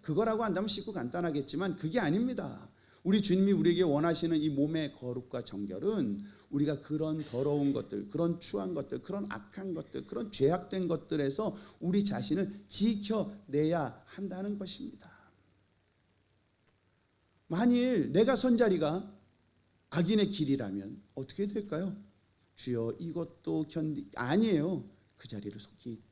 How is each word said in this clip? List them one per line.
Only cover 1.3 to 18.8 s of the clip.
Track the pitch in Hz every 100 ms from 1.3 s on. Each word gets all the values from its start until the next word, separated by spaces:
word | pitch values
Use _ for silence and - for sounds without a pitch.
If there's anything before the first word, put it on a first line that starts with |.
| 143 139 147 190 -
그게 | 160 233
아닙니다. | 156 190 247 247 135 - - _ _ _
우리 | 180 202
주님이 | - 185 196
우리에게 | 180 165 170
원하시는 | 175 143 170 160 165 160
이 | 151
몸의 | 139 151 160 143
거룩과 | - 123 123 123 123
정결은 | - 101 98 90 196 214 117 101 - - -
우리가 | 143 147 143
그런 | - 151 156 156
더러운 | - 123 143 147 139
것들, | 127 - 101 104
그런 | 151 170 170
추한 | - 202 190
것들, | 156 - -
그런 | - 196 202
악한 | 113 - 196 190
것들, | 160 - 131 -
그런 | 240 208
죄악된 | - 139 180 180 190 175
것들에서 | 160 - 156 135 143 220 208 - -
우리 | 170 202
자신을 | 202 120 - 175 196 - -
지켜내야 | - 226 202 - 214 - - - 143 156 170 127 - -
한다는 | - 196 180 202 202
것입니다. | 185 - - - - - - _ _ _ _ _ _ _ _ _ _ _ _ _ _ _ _ _ _ _ _ _ -
만일 | 165 240 247 254 220 131
내가 | 160 226 254
선 | 254 233
자리가 | 226 180